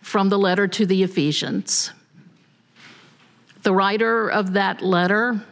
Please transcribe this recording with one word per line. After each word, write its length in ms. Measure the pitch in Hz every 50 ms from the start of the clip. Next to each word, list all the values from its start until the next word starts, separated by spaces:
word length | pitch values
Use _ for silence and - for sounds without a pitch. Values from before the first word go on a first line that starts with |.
| _
from 260 | - - 214 196 196
the 100 | 202 202
letter 300 | 196 190 180 190 202 190
to 160 | 190 - 220
the 180 | 180 190 190 190
Ephesians. 880 | 180 185 - 147 147 147 - - 135 - - - - - - - - - _ _ _ _ - - - _ _ _ _ _ _ _ _ _ _ - - - - - - _ _ - _ _ _ _ _ - - -
The 100 | 214 190
writer 560 | 185 190 196 202 214 226 226 226 233 220 -
of 240 | - 208 202 190 185
that 300 | 202 196 190 - - -
letter 580 | 185 185 175 175 180 202 214 226 247 247 208 - -